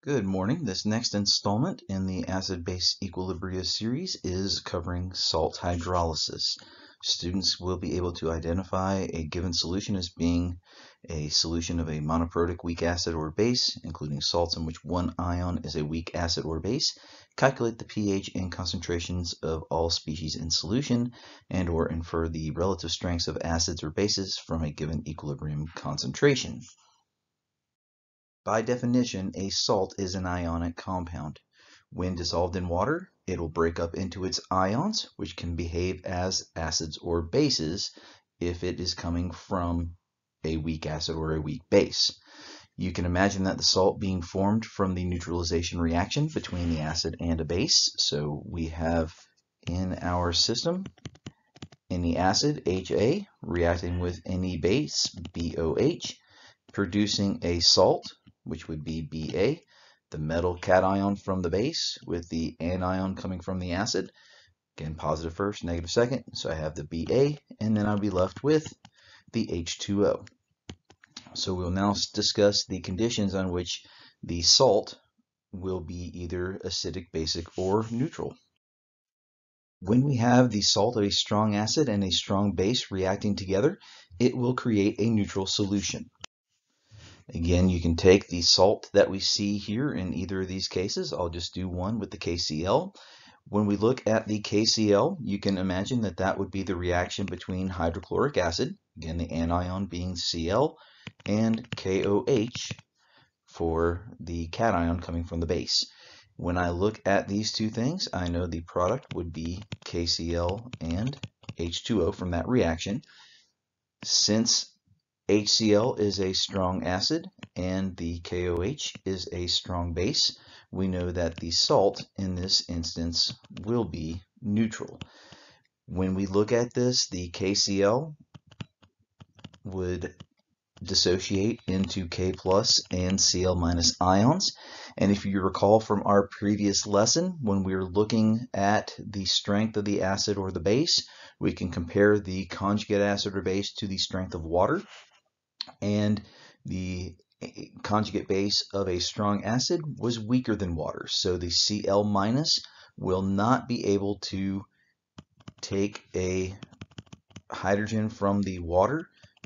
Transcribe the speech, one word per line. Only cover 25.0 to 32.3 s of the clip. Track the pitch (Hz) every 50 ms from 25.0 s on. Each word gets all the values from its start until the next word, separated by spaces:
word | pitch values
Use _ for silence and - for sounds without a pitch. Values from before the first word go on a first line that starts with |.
| 73
equilibrium | 76 78 - - 73 71 67 76 76 73 73 78 80 -
concentration. | - - 71 71 71 - 64 - - - 147 139 127 - 87 76 62 - - - _ _ _ _ _ _ _ _ _ _ _ _ _ _ _ _ _ _ _ _ _ _ _ _ _ _ _ _ _ _ _ _ _ _
By | 98 104 113
definition, | 117 123 123 123 127 123 120 127 123 120 - 95 92 95 82
a | 82 95 98
salt | 92 - - - 120 101 95 92 -
is | - 98 92 90
an | 95 90
ionic | 90 87 90 85 82 82 82 85 85 85
compound. | - - - 92 92 87 82 82 67 73 76 69 - _ _ _ _ - - - - _ _
When | - - 90 92 92
dissolved | 85 87 85